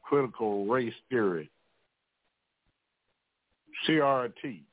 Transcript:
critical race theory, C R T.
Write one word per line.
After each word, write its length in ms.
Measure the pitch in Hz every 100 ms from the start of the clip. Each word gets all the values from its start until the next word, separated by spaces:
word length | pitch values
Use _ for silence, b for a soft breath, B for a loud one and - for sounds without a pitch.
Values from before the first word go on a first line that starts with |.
critical 600 | - 143 127 - 110 101 101
race 260 | 127 117 - _
theory, 400 | 123 101 85 76 _ _ _ _ _ _ _ _ _ _ _ _ _ _ _ _ _ _ _ _ _ _ -
C 140 | - 160
R 300 | 139 135 120 -
T. 220 | 147 95 -